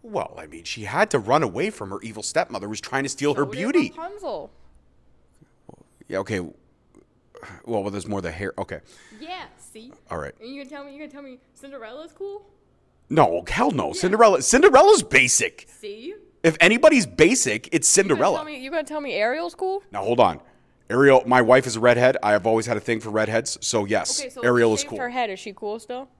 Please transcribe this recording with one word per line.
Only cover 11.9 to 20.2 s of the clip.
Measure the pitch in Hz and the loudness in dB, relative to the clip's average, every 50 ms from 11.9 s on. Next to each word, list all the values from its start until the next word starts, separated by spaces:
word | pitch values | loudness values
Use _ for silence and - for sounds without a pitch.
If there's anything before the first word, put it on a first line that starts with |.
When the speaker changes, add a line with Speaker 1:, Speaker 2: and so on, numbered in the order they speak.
| 240 294 320 320 | -18 -18 -18 -20
Speaker 2:
cool? | _ _ 392 403 392 415 403 _ _ _ _ _ _ _ _ _ _ _ _ _ | _ _ -14 -14 -14 -16 -20 _ _ _ _ _ _ _ _ _ _ _ _ _
Speaker 1:
No, | 135 160 135 87 82 87 - - | 2 2 2 2 0 -4 -6 -6
hell | - 190 247 285 | -2 -2 -2 0
no. | 185 127 85 71 | 0 -2 -4 -4
Speaker 2:
Yeah. | - | -6
Speaker 1:
Cinderella, | - - 185 196 220 233 214 185 135 | -4 -2 -2 4 6 6 6 6 2
Cinderella's | 131 - - 269 339 370 262 262 339 392 220 175 | 2 2 4 6 6 8 8 8 8 8 6 4
basic. | - - - 131 127 123 - - - - _ - - _ - - | 4 2 2 2 4 4 2 0 0 -2 _ -12 -20 _ -20 -18
Speaker 2:
See? | - 208 208 220 247 330 415 427 _ _ _ _ | -16 -16 -16 -14 -14 -16 -16 -16 _ _ _ _
Speaker 1:
If | - 165 160 - | 0 0 4 4
anybody's | 165 185 226 240 - 311 302 254 180 | 4 4 6 6 6 6 6 6 2
basic, | 113 95 - 156 180 254 247 - 127 107 113 - - | 0 4 4 4 4 4 2 0 -2 -2 -4 -6 -2
it's | - 156 - - - | -2 0 2 4 2
Speaker 2:
You | 190 | 2
gonna | 190 185 | 2 2
Speaker 1:
Cinderella. | 143 107 147 196 - - | 0 0 2 0 0 -2
Speaker 2:
tell | - | -6
me, | 302 302 262 | -10 -12 -14
you | 254 269 | -12 -6
gonna | 330 320 302 | -6 -6 -6
tell | - 302 302 | -6 -8 -8
me | 285 269 - | -8 -6 -4
Ariel's | 294 311 233 262 320 339 349 - | -2 -2 -2 -2 -4 -8 -10 -8
cool? | - 381 370 381 392 _ _ | -8 -6 -6 -6 -8 _ _
Speaker 1:
Now, | - 101 98 | -10 -6 -2
hold | 110 120 - | 0 4 4